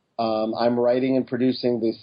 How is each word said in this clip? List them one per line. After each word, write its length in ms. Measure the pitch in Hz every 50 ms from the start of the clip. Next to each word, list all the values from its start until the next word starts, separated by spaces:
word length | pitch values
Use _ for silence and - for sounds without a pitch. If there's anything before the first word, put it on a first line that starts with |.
| _ _ _ -
Um, 360 | 113 113 110 110 110 110 113
I'm 240 | - 117 120 120 120
writing 360 | 120 120 123 127 131 131 131
and 100 | 131 123
producing 540 | - 131 117 127 127 123 - - 123 120 113
the 120 | 110 113 113 -